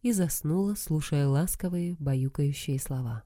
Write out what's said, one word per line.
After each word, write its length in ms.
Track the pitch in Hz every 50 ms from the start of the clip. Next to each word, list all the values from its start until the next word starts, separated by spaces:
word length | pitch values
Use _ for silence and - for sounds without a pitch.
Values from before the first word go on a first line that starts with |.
| -
и 80 | 240
заснула, 640 | 233 190 180 156 - - - 151 160 185 196 202 208
слушая 540 | 208 - - 160 156 147 - - 143 143 139
ласковые, 680 | 139 139 165 180 - - - 180 175 175 175 175 175 165
баюкающие 800 | 151 139 135 131 131 135 - - 143 143 143 - - - 139 135
слова. 420 | - - 135 131 127 117 117 110 -